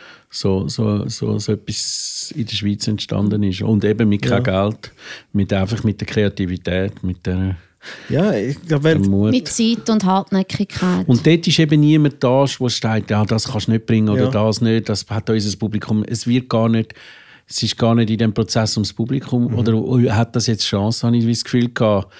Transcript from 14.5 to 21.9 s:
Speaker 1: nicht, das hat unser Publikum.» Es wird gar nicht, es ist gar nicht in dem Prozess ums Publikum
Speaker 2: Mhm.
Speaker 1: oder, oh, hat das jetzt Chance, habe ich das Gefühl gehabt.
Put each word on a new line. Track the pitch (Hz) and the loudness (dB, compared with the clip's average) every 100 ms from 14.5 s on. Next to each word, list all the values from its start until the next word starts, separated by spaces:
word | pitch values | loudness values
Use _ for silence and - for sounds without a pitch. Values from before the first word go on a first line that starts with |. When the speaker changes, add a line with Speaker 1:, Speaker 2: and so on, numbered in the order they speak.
| 107 | 2
Speaker 1:
nicht, | 113 113 107 | 2 0 0
das | 101 - | -4 -4
hat | 107 - | -6 -2
unser | 110 104 90 | 0 -2 -2
Publikum.» | 107 104 - 107 - | -4 -4 -2 -2 -2
Es | 117 117 | -4 0
wird | 123 127 | 0 0
gar | 113 113 | 0 2
nicht, | 113 110 - - - - - - | 2 -2 -10 -20 -20 -20 -20 -10
es | - | -6
ist | 117 - | -4 0
gar | 117 | 2
nicht | 117 107 | 4 2
in | 110 | 0
dem | 113 | 0
Prozess | 107 107 117 110 | 0 -2 0 0
ums | 110 101 | 0 -4
Publikum | - 113 135 - 123 120 | -4 -4 -4 -2 -2 0
Speaker 2:
Mhm. | 117 | 0
Speaker 1:
oder, | 113 | 2
oh, | 110 87 123 123 | 0 2 2 4
hat | 104 117 | 2 0
das | 120 117 | -2 -2
jetzt | 110 | -2
Chance, | - 101 104 113 117 | -2 -2 -2 0 0
habe | |
ich | 120 | 2
das | 117 113 | 0 -2
Gefühl | - 123 120 | -2 0 0
gehabt. | - 110 | 0 2